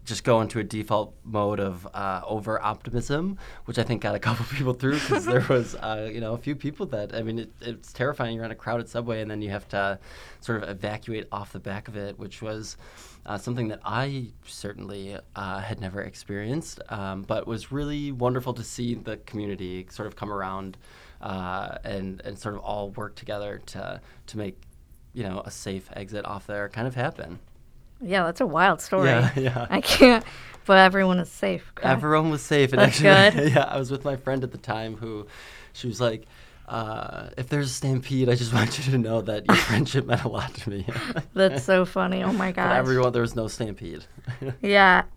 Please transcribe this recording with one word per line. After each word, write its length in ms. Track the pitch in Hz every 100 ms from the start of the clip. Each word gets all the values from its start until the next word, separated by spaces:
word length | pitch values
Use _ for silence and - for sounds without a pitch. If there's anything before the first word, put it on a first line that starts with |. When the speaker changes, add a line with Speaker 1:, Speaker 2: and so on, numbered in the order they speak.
Speaker 1:
just 200 | - 107
go 160 | - 117
into 180 | 110 117
a 60 |
default 500 | 98 107 104 107 104 -
mode 380 | - 107 101 101
of, 260 | 98 90 95
uh, 300 | 101 98 92 87
over-optimism, 1120 | 110 107 110 104 104 - 117 113 143 180 190 - - -
which 120 | 117
I 40 |
think 180 | 113 110
got 120 | 107
a 40 | 104
couple 260 | 113 117 113
<laughs> 40 | 139
people 160 | 131
through 260 | 127 135 147
'cause 260 | - - 330
there 180 | 123 123
Speaker 2:
<laughs> 40 |
Speaker 1:
was, 240 | 131 117 -
uh, 320 | 107 107 110
you 80 | 110
know, 120 | 113
a 60 | 117
few 180 | 131 147
people 300 | 135 135 190
that, 280 | 113 104
I 80 | 113
mean, 160 | 113 113
it, 120 | 113 -
it's 320 | 117 113 -
terrifying. 420 | - 127 147 120
You're 100 | 113 113
on 40 |
a 40 |
crowded 340 | 110 - 117 113
subway 320 | 117 120 110
and 100 | 107
then 120 | 107
you 80 | 104
have 180 | 101 -
to 300 | 101 98 98 - - - -
sort 220 | - 113
of 60 | 92
evacuate 560 | 101 104 107 - 110 -
off 220 | 101 101
the 60 | -
back 280 | 101 101 -
of 80 | 104
it, 220 | 101 -
which 220 | 101 -
was, 380 | 110 107 107 - - - - - -
uh, 100 | 101
something 320 | - 123 113
that 120 | 107
I 440 | 101 107 135 139 117 - -
certainly, 680 | - 101 104 98 101 98 101 - -
uh, 220 | 98 95
had 180 | 101 113
never 200 | 95 95
experienced, 800 | - - - 101 104 143 165 - -
um, 340 | 107 98 95
but 240 | 95 110 -
was 240 | 113 -
really 400 | 135 147 147 143
wonderful 440 | 127 123 127 123
to 100 | 120
see 300 | 110 - 120
the 240 | 117 104 110
community 680 | - 107 104 95 92 90 92
sort 160 | - 107
of 100 | -
come 160 | 104
around, 460 | 101 95 95 95 92 - - - -
uh, 560 | - 95 92 92 101 -
and, 380 | - 101 95 92
and 140 | - 101
sort 160 | 110
of 80 | 101
all 260 | 107 104 101
work 220 | 101 104
together 460 | - 113 104 104 98 -
to, 340 | 95 92 95 - - -
to 100 | 107
make, 200 | 104 - - - - - -
you 100 | 131
know, 180 | 101 95
a 60 | -
safe 400 | - - 95 -
exit 300 | - 98 107
off 220 | - 98 -
there 240 | 104 101
kind 160 | 110 123
of 60 |
happen. 440 | 127 131 - 76 90 - - - - - -
Speaker 2:
Yeah, 220 | 226 190
that's 180 | 170 170
a 60 | 247
wild 340 | 156 185 165
story. 280 | - 190 175
Speaker 1:
Yeah, 240 | 117 123
<laughs> 40 | 139
yeah. 300 | 131 123 120
Speaker 2:
I 120 | -
can't, 440 | - - 254 226 - - - - -
but 120 | 190
everyone 400 | 190 196 190 180
is 100 | 180
safe, 400 | - 196 175 -
correct? 180 | - 127 131
Speaker 1:
Everyone 340 | 139 156 160
was 100 | 147
safe. 300 | - 147 135
And 80 | 135
Speaker 2:
That's 220 | 202 117
Speaker 1:
actually, 380 | 156 190 202 147
Speaker 2:
good. 100 | 147
Speaker 1:
<laughs> 40 | 131
yeah, 80 |
I 120 | 139 135
was 140 | 127
with 140 | 135
my 100 | 143
friend 300 | 135 135 135
at 80 | 127
the 60 | -
time 380 | - 110 113 107
who, 300 | 113 107 104 - - - -
she 160 | - 127
was 120 | 104
like, 260 | 123 110 - - - - -
uh, 640 | 113 110 110 - 90 - -
"If 120 | 127
there's 180 | 147 139
a 60 |
stampede, 540 | 127 139 131 - 135 127
I 80 | 120
just 180 | 120
<laughs> 0 |
want 240 | 120 113 -
you 140 | 135
to 60 | 135
know 220 | 110 113
that 260 | 104 107 -
your 80 | 120
Speaker 2:
<laughs> 120 | -
Speaker 1:
friendship 380 | 110 117 135 117
meant 160 | 120
a 60 | 120
lot 260 | 110 -
to 160 | - -
me." 160 | 101 92 - -
<laughs> 240 | 190 -
Speaker 2:
That's 300 | 190 190 -
so 200 | - 185
funny. 380 | 180 - 185 185
Oh 100 | 185
my 200 | 208 190
Speaker 1:
But 40 | 185
Speaker 2:
gosh. 200 | 180 -
Speaker 1:
everyone, 340 | 131 127 127
there 100 | 123
was 120 | 117
no 140 | 117 110
stampede. 560 | - 110 95 85 76 - - - 123
<laughs> 200 | 135 127
Speaker 2:
Yeah. 420 | 202 202 190 180 -